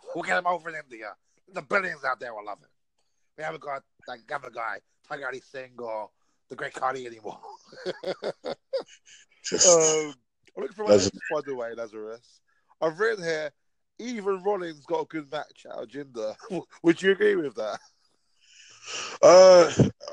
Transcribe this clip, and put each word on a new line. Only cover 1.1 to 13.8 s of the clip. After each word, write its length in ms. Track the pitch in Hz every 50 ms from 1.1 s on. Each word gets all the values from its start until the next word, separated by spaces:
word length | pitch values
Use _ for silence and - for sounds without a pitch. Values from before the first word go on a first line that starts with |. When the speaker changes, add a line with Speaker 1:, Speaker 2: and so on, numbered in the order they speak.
| 92 _ _ _ _ _ _ _
Speaker 1:
The 100 | 190 180
billions 420 | 147 120 190 196 185 175 160 143 135
out 160 | 131 127 -
there 140 | 131 120 113
will 100 | 104 104
love 140 | 104 98 -
him. 80 | _ _ _ _ _ _ _ _ _ _ _ _ _ _ _ 151
We 60 | 156
haven't 180 | 160 160 147
got 200 | 139 143 139 135 - _ _ _ -
that 120 | - 123 117 107 -
other 180 | 147 143 - 123
guy, 280 | 113 123 113 110 101 95 _ _ _ _ _ -
Tiger 180 | 151 143 139
Ali 140 | 127 131 123
Singh 320 | - - - 131 131 127 123 120
or 320 | 120 113 110 107 104 - _ _ _ _ _ _ _ -
the 60 | 131
Great 180 | - 143 139 -
Khali 320 | - 131 131 131 131 123
anymore. 340 | 120 117 110 107 101 - - - - 403 - _ - - - -
<laughs> 680 | 185 - - - 185 - - - 202 - _ - - - - _ - - - - _ - - _ - - - - _ _ _ -
Speaker 2:
Just 220 | - 175 165 -
Speaker 1:
Um, 480 | 185 170 165 160 156 156 156 156 147 135 _ _ _ _ _ _ _ -
I'm 60 | -
looking 120 | 214 - -
for 80 | 214 214
my 60 | 214
Speaker 2:
Lazarus. 220 | 104 101 95 98 -
Speaker 1:
notes, 120 | - - -
by 100 | 160 151 139
the 80 | 139 135
way, 180 | 123 117 117 113
Lazarus. 680 | 113 117 110 110 110 107 107 113 117 _ _ _ _ _ _ _ _ _ _ _ -
I've 180 | 160 160 156 170
written 260 | 214 233 226 202 170
here, 260 | 165 160 156 156 143 - _ _ _ _ _